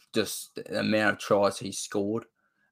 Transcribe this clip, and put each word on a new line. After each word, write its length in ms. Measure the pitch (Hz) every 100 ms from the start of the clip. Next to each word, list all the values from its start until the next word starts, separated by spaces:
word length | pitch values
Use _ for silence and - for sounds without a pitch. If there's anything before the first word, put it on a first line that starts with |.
| _
just 420 | 113 95 - - -
the 240 | - 104
amount 340 | 104 107 104
of 60 | 98
tries 380 | - 101 98 -
he 140 | 98
scored. 540 | - - 104 101 113 - _ _ _ _